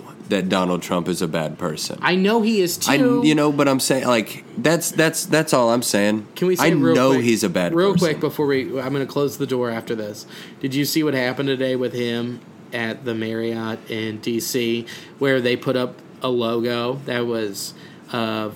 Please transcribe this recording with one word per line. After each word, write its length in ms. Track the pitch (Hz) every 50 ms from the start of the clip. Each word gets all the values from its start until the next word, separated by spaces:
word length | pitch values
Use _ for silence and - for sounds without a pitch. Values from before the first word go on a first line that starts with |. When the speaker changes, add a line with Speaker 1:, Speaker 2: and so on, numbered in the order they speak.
| - - - - -
Speaker 1:
that 220 | - 101 95 90 92
Donald 320 | 98 95 92 90 90 85
Trump 260 | - - 92 87 85
is 140 | 92 87 -
a 60 | 92
bad 300 | 80 80 82 78 76 76
person. 400 | - 87 80 76 - - - - -
Speaker 2:
I 140 | - 156 180
know 260 | 190 185 202 226 233
he 200 | 208 226 226 202
is 160 | 180 170 - - -
Speaker 1:
I, 100 | - 277
Speaker 2:
too. 240 | 285 269 165 - 143 -
Speaker 1:
you 100 | 156 156
know, 180 | 151 147 151
but 160 | 143 143 143
I'm 120 | 139 131 127
saying, 260 | - - 139 131 120
like, 360 | 127 120 113 104 - - - - - -
that's, 340 | - 120 151 170 165 - -
that's, 340 | - 160 160 160 160 - -
that's 280 | - 151 156 156 - 151
all 180 | 131 120 117
I'm 120 | 117 123 120
saying. 440 | - - 101 101 104 107 110 104 - -
Speaker 2:
Can 120 | - 175 185
we 80 | 185
say 80 | - -
Speaker 1:
I 40 | 165 170
Speaker 2:
real 200 | 147 135 165 165
Speaker 1:
know 140 | 127 127 135 135
Speaker 2:
quick, 100 | 127 120
Speaker 1:
he's 200 | 120 113 101 107
a 40 | 95
bad 240 | 82 92 90 85 165
Speaker 2:
real 200 | 170 185 202 185
Speaker 1:
person. 140 | 175 180
Speaker 2:
quick 120 | 160 151 156
before 260 | 156 143 143 - 151
we, 320 | 143 139 131 120 - 120 135
I'm 120 | 123 131
gonna 140 | 143 139 135
close 320 | - - 143 143 131 139
the 100 | - 139
door 220 | 127 135 123 123 120
after 240 | 113 113 - - 120
this. 300 | 110 107 104 - - - - - - - - - -
Did 160 | - 135 131
you 80 | 143 143
see 180 | 135 - 165
what 120 | 151 151 139
happened 340 | 131 123 123 127 143 139
today 280 | 139 135 127 131 131 131
with 160 | 127 127 120 123
him 480 | 123 120 120 117 120 120 123 123 120 - - - - - - -
at 300 | 117 117 113 110 120 131
the 100 | 120 113
Marriott 640 | 110 110 110 113 113 113 117 113 113 113 110 113 110 - -
in 280 | 113 110 110 110 107 107
D 200 | - 120 117 113
C, 440 | 110 - - 127 117 117 117 117 117 - - - - - -
where 240 | - 135 139 135 131
they 140 | 120 120 123
put 200 | 120 - 139 127
up 180 | 123 127 - - - - - - -
a 80 | - 131
logo 680 | 123 120 117 113 120 117 117 120 120 120 117 123 135 139 135
that 200 | 131 123 120 120
was, 480 | 120 117 113 110 101 98 - - - - - - - - - - -
uh, 380 | - 120 113 110 110 110 110 107 101